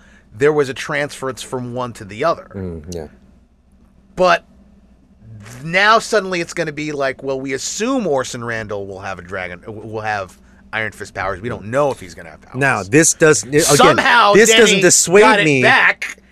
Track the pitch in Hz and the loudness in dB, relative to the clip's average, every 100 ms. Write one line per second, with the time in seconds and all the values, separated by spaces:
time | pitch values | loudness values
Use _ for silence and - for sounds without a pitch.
0 | _ - _ 104 143 151 131 120 - 147 | _ -20 _ 0 2 2 0 -4 -6 -4
1 | 147 - 135 123 - 131 123 120 123 110 | -6 -6 -10 -10 -10 -10 -8 -8 -10 -10
2 | 101 107 156 131 - 98 92 82 78 87 | -14 -4 -4 -4 -8 -12 -10 -10 -12 -12
3 | 73 - _ _ _ _ _ _ _ _ | -12 -18 _ _ _ _ _ _ _ _
4 | _ - 180 170 - _ _ _ _ _ | _ 0 2 2 -2 _ _ _ _ _
5 | _ _ 113 110 104 120 151 175 208 226 | _ _ -20 -20 -20 -14 -6 -2 2 2
6 | - 220 190 180 165 - 160 143 151 143 | 2 -2 -2 -4 -6 -6 -8 -8 -8 -4
7 | 135 131 135 135 135 131 - - 226 269 | -6 -6 -6 -6 -6 -6 -8 -6 -4 -2
8 | 190 139 123 127 117 113 104 104 98 95 | -2 -2 -4 -8 -8 -8 -8 -10 -10 -12
9 | 101 92 87 95 90 87 87 107 107 110 | -10 -12 -10 -10 -10 -12 -14 -16 -12 -8
10 | 107 107 92 - _ _ _ 110 110 - | -6 -6 -8 -14 _ _ _ -6 -6 -8
11 | 101 98 95 95 113 107 98 127 147 120 | -12 -8 -6 -6 -8 -10 -6 -2 -2 -4
12 | 92 82 82 78 - 123 139 113 95 127 | -12 -18 -20 -20 -12 -4 -2 -2 2 4
13 | 165 - 165 151 117 147 165 147 240 - | 4 4 4 4 2 0 4 6 6 4
14 | 262 240 208 202 226 226 214 202 180 - | 2 4 6 6 6 6 6 4 4 4
15 | - 185 214 208 185 139 208 254 180 196 | 4 6 6 4 2 2 4 4 2 0
16 | - - _ | -8 -14 _